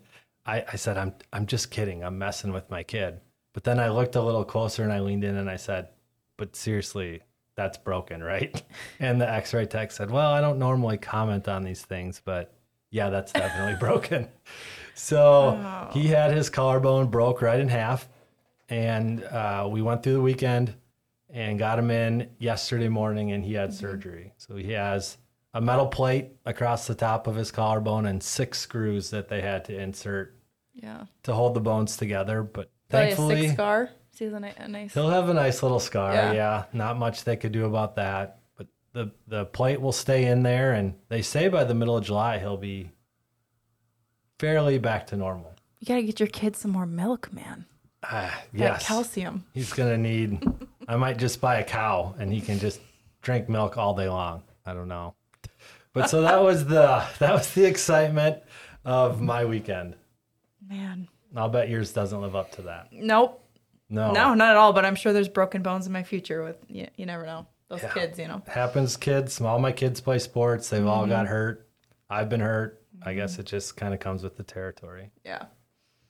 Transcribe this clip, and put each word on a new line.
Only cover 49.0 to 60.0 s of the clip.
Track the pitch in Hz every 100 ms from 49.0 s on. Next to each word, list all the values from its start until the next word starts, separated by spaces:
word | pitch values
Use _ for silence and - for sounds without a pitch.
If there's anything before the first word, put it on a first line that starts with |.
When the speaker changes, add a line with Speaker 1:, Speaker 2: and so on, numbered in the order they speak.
| 233 - 180 185 -
Speaker 1:
He's | 131 123
gonna | - 123 113
need, | 113 113 110 98 - - 262
Speaker 2:
<laughs> | _ -
Speaker 1:
I | 120
might | 127 120
just | 120 -
buy | 127 117
a |
cow, | 101 113 110 95 87 95
and | 98
he | 107
can | 104 101
just | 101 - - _ _ _
drink | - 123 110
milk | 110 104 120
all | 104
day | 98 95
long. | 92 87 85 - _
I | -
don't | 90 90
know. | 87 85 - _ _ - - - - _
But | 131 131
so | 160
that | 160 190
was | 190 170 143
the, | 156 139 127 - -
that | 147
was | - -
the | 185
excitement | 190 - - 156 156 151 151 156 - - - -
of | 127 127 123 113
my | 117 117
weekend. | 117 110 104 92 87 -